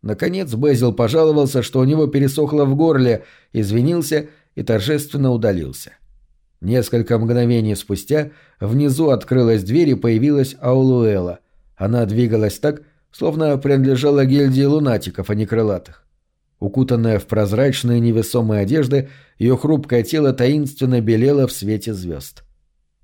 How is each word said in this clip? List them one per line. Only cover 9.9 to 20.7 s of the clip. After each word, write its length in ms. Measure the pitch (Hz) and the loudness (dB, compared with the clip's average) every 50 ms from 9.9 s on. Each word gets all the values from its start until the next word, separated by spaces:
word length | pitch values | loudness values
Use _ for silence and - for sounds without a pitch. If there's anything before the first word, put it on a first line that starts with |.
| 131 | 0
появилась 600 | - - 120 113 113 123 147 147 143 135 135 - - | 0 0 0 0 2 2 2 2 2 0 -2 -4 -6
Аулуэла. 800 | - 123 127 131 135 131 127 123 117 110 104 95 90 87 85 - _ _ _ _ _ _ _ | -2 0 2 2 4 2 2 2 2 2 2 0 -2 -4 -8 -12 _ _ _ _ _ _ _
Она 300 | - 95 101 117 120 117 | -6 -4 -2 0 0 0
двигалась 520 | 98 104 117 123 113 110 110 107 104 101 - | 0 0 0 0 2 2 0 0 0 -2 -2
так, 240 | - 147 147 147 - _ _ _ _ _ | -4 -4 -4 -4 -10 _ _ _ _ _
словно 460 | _ - - 160 151 156 156 151 143 135 | _ -4 -4 -2 -2 0 0 0 0 0
принадлежала 680 | 139 143 139 135 131 135 135 123 131 147 143 143 139 | 0 2 2 4 4 2 2 2 2 2 2 4 4
гильдии 380 | 131 131 143 143 139 131 131 139 | 4 4 4 4 2 2 2 2
лунатиков, 640 | 139 147 156 151 135 117 101 - 95 85 - 90 - | 2 2 2 2 0 0 -2 -4 -6 -10 -8 -6 -4
а 60 | 104 | -2
не 100 | 104 110 | -2 -2
крылатых. 580 | 95 113 113 110 107 101 87 - - - _ _ _ _ _ _ _ _ _ _ _ _ - | -2 0 0 0 0 -2 -4 -6 -12 -20 _ _ _ _ _ _ _ _ _ _ _ _ -8
Укутанная 600 | 101 101 - 131 131 131 123 117 113 113 110 101 | -8 -4 -2 0 0 0 0 0 0 0 0 0
в 80 | - - | -2 -2
прозрачные 720 | - 107 107 98 101 110 135 139 - - - 120 120 120 | -2 -2 -2 0 0 0 0 0 0 -2 -2 0 0 2
невесомые 600 | 117 117 113 113 110 - - 120 117 110 107 104 | 2 2 2 0 -2 -2 -2 -2 -2 0 0 0
одежды, 480 | 101 98 135 160 147 123 135 139 135 - - - _ _ _ - | 0 0 0 0 0 0 0 -2 -2 -4 -12 -20 _ _ _ -2
ее 180 | - 120 131 131 | 0 0 0 0
хрупкое 440 | - 151 156 147 147 - 120 120 | 0 0 0 0 0 0 0 0
тело 320 | 113 - - 156 151 135 131 | 0 0 0 0 0 0 0
таинственно 680 | 139 123 127 147 151 147 135 | 0 0 0 0 0 -2 -4